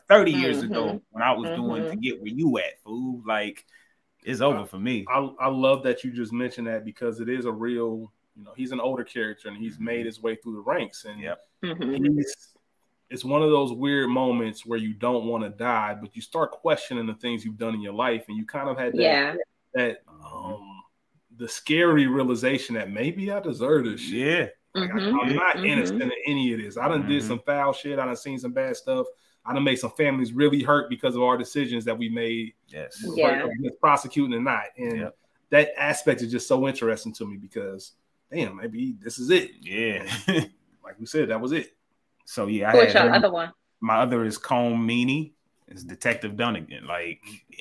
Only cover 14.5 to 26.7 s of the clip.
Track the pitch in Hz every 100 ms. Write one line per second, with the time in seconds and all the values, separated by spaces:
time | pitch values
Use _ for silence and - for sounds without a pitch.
14.5 | 107 113 117 110 104 120 120 113 113 104
15.5 | 101 120 113 107 104 107 113 - 165 190
16.5 | - 165 147 - 123 113 110 120 113 110
17.5 | 107 113 107 101 107 127 113 110 107 107
18.5 | 147 139 131 123 - 160 143 143 170 -
19.5 | _ _ - 120 - _ - - - -
20.5 | - 101 95 - _ _ _ _ 117 117
21.5 | - - 156 175 151 135 135 127 113 127
22.5 | 135 131 117 95 104 139 185 196 202 175
23.5 | 110 127 156 113 98 - 107 139 170 120
24.5 | - _ 190 180 202 202 269 254 - 180
25.5 | 156 185 - 90 107 127 123 135 139 127
26.5 | 113 104